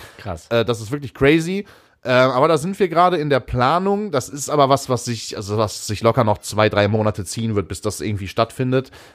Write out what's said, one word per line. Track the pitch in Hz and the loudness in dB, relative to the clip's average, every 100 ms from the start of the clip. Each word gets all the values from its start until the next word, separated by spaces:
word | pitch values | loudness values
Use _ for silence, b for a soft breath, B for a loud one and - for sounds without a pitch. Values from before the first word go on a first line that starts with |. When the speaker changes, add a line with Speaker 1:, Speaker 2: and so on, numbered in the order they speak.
| - - | -16 -16
Speaker 1:
Krass. | 104 82 - | -12 -12 -2
Speaker 2:
äh, | 117 | 0
das | 117 113 | 0 -4
ist | 110 | -6
wirklich | 147 135 | -8 -8
crazy. | - 139 165 165 190 202 b b b | 2 4 4 2 -6 -8 b b b
Äh, | - | 0
aber | 127 131 127 156 | 4 4 4 4
da | 160 | 2
sind | 165 190 | 0 -2
wir | 190 | 0
gerade | 165 180 175 | 4 4 2
in | 151 | 2
der | 131 | 0
Planung. | - 123 127 170 190 202 214 | 0 0 2 2 0 -2 -2
Das | 143 - | -4 -4
ist | 147 - | -10 -4
aber | 147 135 | 2 4
was, | 135 - | 4 2
was | 123 | -4
sich, | 123 113 - - | -4 -8 -8 -10
also | 101 107 | -4 -2
was | 107 - - | -2 -4 -8
sich | 107 | 0
locker | 113 120 | 2 2
noch | 110 104 | 2 0
zwei, | - 101 107 | -2 0 2
drei | 101 101 | 4 2
Monate | 110 107 104 | 2 0 -2
ziehen | 92 - 113 101 | -8 -6 -2 -2
wird, | 90 | -4
bis | 98 | -6
das | 104 - | -6 -6
irgendwie | 82 101 95 | -6 -4 -4
stattfindet. | - 113 - 127 131 135 B B | -2 -2 -2 -2 -2 -2 B B